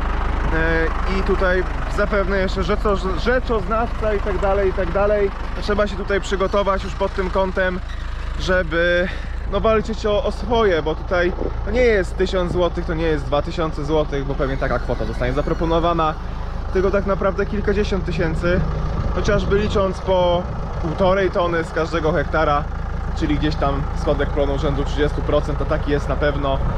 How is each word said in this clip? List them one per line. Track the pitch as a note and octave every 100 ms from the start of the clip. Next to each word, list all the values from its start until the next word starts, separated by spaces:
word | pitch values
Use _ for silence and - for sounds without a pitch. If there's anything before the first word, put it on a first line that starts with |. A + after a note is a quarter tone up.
| - - - - - D#3+ D#3+ E3 D#3+ - - F#3+
i |
tutaj | F#3+ F3+ F#3+ F#3 F3+ - - -
zapewne | G3+ G#3 F#3 G3
jeszcze | F#3+ G3
rzeco-, | F3 G#3+ G#3+ F#3+ F#3 F3
rzeczoznawca | A3 B3+ B3+ A3+ F#3+ A3 A#3 - A3
i | G3+
tak | G#3 F#3
dalej, | G3 G3 G3
i |
tak | F#3 F3+
dalej. | F#3+ G#3 G#3 G3 - - -
Trzeba | - G#3 G#3
się | F#3+
tutaj | G3+ G3
przygotować | - G3 F#3 G3+ G3 F#3+
już | F#3+
pod | - G3
tym | G3 F#3
kątem, | F#3+ F#3+ F3+ F#3 F#3 - - - - - -
żeby, | - F#3 E3 E3 F3 F3 F#3 - - - -
no, | G3
walczyć | A3 A3 G#3+ G#3+ G#3+
o, | G#3
o | G#3
swoje, | - G#3 A#3 G#3+ D#3+
bo | D3+ C3+
tutaj | - F3+ F3 - - - -
to |
nie | A#3
jest | A#3+ G#3 F3 -
tysiąc | F#3 F#3 F3
złotych, | E3+ E3+ F3 E3+
to |
nie | D#3+ E3
jest | D3+ C3
dwa | D3
tysiące | D#3 F3+ D#3+ D#3 C#3+
złotych, | D#3 D3 C#3+ C#3
bo | C3+
pewnie | C3+ C3
taka | C3+ B2
kwota | - A#2 A2
zostanie | A2+ B2
zaproponowana, | C3+ D3+ E3 E3 E3 E3+ E3 D#3 D#3+ - - - - -
tylko | F#3+ F#3+
tak | G3+ G3
naprawdę | F#3+ G3 F3+ G3
kilkadziesiąt | G#3 G#3 G3 G#3 F#3+ E3
tysięcy, | D#3+ E3 D#3 F3 F#3 - - - - - F3+
chociażby | F#3 G3+ F#3 G3+
licząc | G#3 G3+ F#3+ F#3
po | - F#3 F3 F3 F3+ - - -
półtorej | E3 D3+ F#3+ G3 F#3+
tony | G3+ F3 E3
z | D#3+
każdego | E3 D#3+ E3 D#3
hektara, | C#3+ C3+ D#3+ D#3 D3 - - - - - -
czyli | D3+ C#3+
gdzieś | D3+ D3
tam | C#3+ C#3 C#3+ -
schodek | - D3 C#3
plonu | D3 C#3 C#3
rzędu | D3 C#3
trzydziestu | C#3+ - D3 D3
procent, | D#3 D3 D3 C#3+
a | -
taki | D#3 -
jest | - -
na | C3
pewno, | D3 C#3+ C#3 C3+ -